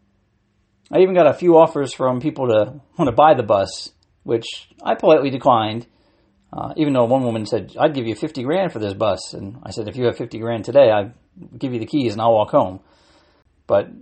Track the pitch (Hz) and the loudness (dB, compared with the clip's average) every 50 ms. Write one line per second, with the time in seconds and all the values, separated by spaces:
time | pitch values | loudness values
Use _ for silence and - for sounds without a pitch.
0 | _ _ _ _ _ _ _ _ _ _ _ _ _ _ _ _ _ - - 160 | _ _ _ _ _ _ _ _ _ _ _ _ _ _ _ _ _ -4 0 2
1 | 185 185 190 180 165 147 123 - 175 175 170 160 165 160 - 147 143 127 - - | 2 4 4 4 4 4 2 2 2 4 6 6 6 6 4 -2 -6 -6 -4 -4
2 | 135 127 127 123 127 156 143 139 135 123 110 107 104 101 - - - _ _ - | -2 -2 -2 -2 -4 -6 -6 -4 -2 0 2 2 2 0 -4 -10 -20 _ _ -4
3 | 170 135 113 123 147 156 156 123 117 98 107 98 98 92 - - - - - _ | -2 0 2 4 6 6 6 4 2 2 2 0 0 -2 -6 -12 -16 -18 -20 _
4 | _ _ _ _ - - 127 117 117 - - - - _ _ _ - - - - | _ _ _ _ -6 -4 -4 -4 -4 -6 -14 -16 -18 _ _ _ -6 -4 -4 0
5 | - 190 156 147 135 139 127 135 - 143 123 113 110 107 107 117 123 - _ _ | 4 4 4 4 4 0 -4 -2 2 2 2 4 2 -2 -4 -8 -10 -14 _ _
6 | _ _ _ _ _ _ _ _ _ _ - - - - - - 156 143 135 127 | _ _ _ _ _ _ _ _ _ _ -12 -12 -10 -8 -4 -2 -2 0 2 2
7 | 120 113 127 135 127 120 113 113 104 - 127 107 92 - - - 131 156 151 135 | 2 2 2 0 0 -2 -4 -4 -4 -4 -4 -6 -6 -6 -4 -2 -2 -2 -2 -2
8 | 117 113 107 - - 151 - 143 123 127 156 185 196 170 - 113 107 101 98 101 | -6 -6 -6 -6 -8 -8 -8 -8 -6 -4 -2 -2 -2 -4 -6 -6 -6 -6 -4 -2
9 | 113 107 95 - - - - 98 101 98 110 - - - 101 - 107 104 104 123 | -2 -2 -2 -4 -6 -12 -14 -14 -14 -14 -14 -16 -16 -14 -12 -10 -10 -10 -6 -4
10 | 123 120 113 - 135 117 - 110 110 117 117 110 98 - 120 143 139 117 107 107 | -2 -2 -2 -4 -6 -12 -10 -10 -8 -6 -6 -6 -6 0 4 4 4 6 4 2
11 | 101 110 120 _ _ _ _ - - - - 120 - 135 123 117 107 104 - 151 | 0 -4 -8 _ _ _ _ -20 -20 -20 -14 -10 -8 -8 -6 -8 -8 -6 -4 -4
12 | 131 117 101 107 110 117 117 107 104 101 - 143 117 92 92 95 - _ _ _ | -4 -4 -4 -2 0 2 2 2 2 2 0 0 0 0 -4 -10 -16 _ _ _
13 | _ _ _ _ _ _ _ _ _ _ _ _ _ - 117 101 - - - - | _ _ _ _ _ _ _ _ _ _ _ _ _ -2 0 0 0 -2 -8 -20